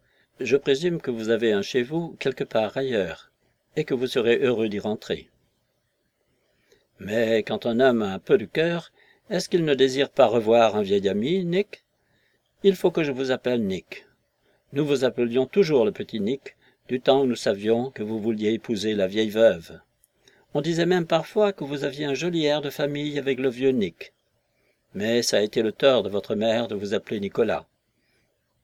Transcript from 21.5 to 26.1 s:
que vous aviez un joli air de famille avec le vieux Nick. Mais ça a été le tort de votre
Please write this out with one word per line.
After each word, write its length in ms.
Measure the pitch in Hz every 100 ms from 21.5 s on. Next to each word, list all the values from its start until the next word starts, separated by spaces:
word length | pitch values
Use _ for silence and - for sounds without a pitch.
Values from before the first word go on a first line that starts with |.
que 100 | 196
vous 220 | 139 143 143
aviez 180 | 139
un 100 | 147
joli 320 | 131 170 170 147
air 160 | 147
de 80 | 143
famille 480 | - 147 147 147 143
avec 220 | 135 123
le 100 | 131
vieux 200 | 120 135
Nick. 440 | 127 92 - - _ _ _ _ _ _ _ _
Mais 280 | 98 107 120
ça 160 | 117 107
a 40 |
été 200 | 107 123
le 100 | 110
tort 320 | - 139 123
de 60 |
votre 260 | 98